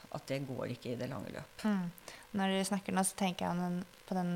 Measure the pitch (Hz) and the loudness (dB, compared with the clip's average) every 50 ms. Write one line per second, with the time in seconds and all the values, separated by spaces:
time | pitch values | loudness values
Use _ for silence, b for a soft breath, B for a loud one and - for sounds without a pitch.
0 | - - - 143 - - 135 139 143 131 131 120 - 107 120 - - 117 123 117 | -12 -10 -10 -10 -4 -2 -2 -2 -2 -2 -2 -2 -2 -2 -4 -4 -4 -4 -2 -2
1 | 123 127 135 104 - - - - - - - - - 220 208 190 180 175 - - | -2 -4 -4 -4 -6 -6 -8 -8 -10 -10 -12 -2 2 2 4 4 2 0 -4 -8
2 | B B B B B B - 202 190 190 190 190 190 190 202 190 - - 185 185 | B B B B B B 0 2 2 4 4 4 4 2 0 0 0 2 2 4
3 | 190 - - - 202 185 175 - 185 180 175 175 180 180 175 180 190 - - - | 4 2 2 2 2 2 2 2 0 2 2 2 2 2 0 0 -2 -4 -10 -18
4 | - - 196 185 180 175 175 | -4 0 2 2 4 4 4